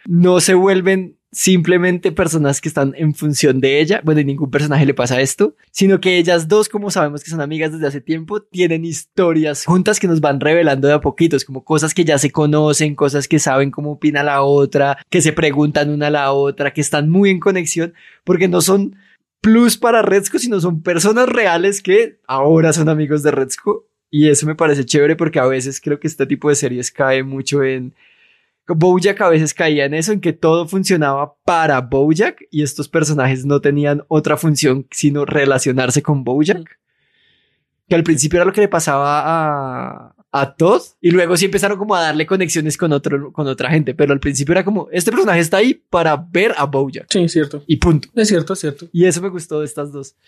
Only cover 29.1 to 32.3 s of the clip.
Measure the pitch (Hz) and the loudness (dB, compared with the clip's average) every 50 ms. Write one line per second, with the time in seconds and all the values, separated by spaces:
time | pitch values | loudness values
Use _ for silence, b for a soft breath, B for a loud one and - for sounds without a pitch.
29.1 | 196 - 208 175 165 156 156 147 - - 170 160 151 143 139 139 151 160 160 208 | 0 0 2 2 2 2 2 -2 -2 -2 -2 0 0 0 0 -2 -2 -4 -2 -2
30.1 | 214 196 - 170 160 - - 160 160 175 175 160 190 190 190 - 185 165 151 139 | -2 -2 -2 -4 -4 0 0 2 2 2 0 -2 -4 -4 0 0 0 0 0 0
31.1 | 139 139 147 147 _ _ - - 175 165 160 151 139 127 127 117 139 135 143 156 | -2 -2 -6 -8 _ _ -4 -2 0 2 2 2 0 0 -2 -2 0 0 2 2
32.1 | 160 165 220 359 | 2 2 0 -2